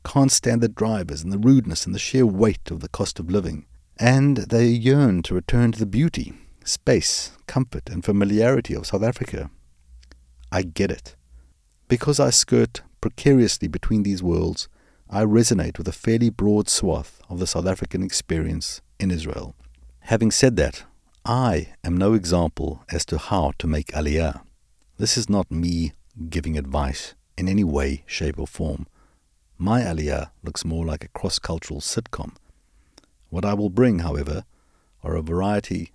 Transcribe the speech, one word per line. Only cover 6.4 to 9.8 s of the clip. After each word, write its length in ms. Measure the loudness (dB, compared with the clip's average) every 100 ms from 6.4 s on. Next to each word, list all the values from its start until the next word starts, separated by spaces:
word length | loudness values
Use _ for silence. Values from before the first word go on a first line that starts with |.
| -20 -14
space, 680 | -8 -4 2 2 2 -2 -6 -14 -6
comfort 420 | -2 -2 -4 -8
and 140 | -6
familiarity 720 | 0 2 2 4 4 2 0
of 120 | -6 -4
South 180 | 0
Africa. 460 | 0 -2 -6 -8 -10 -14 _ _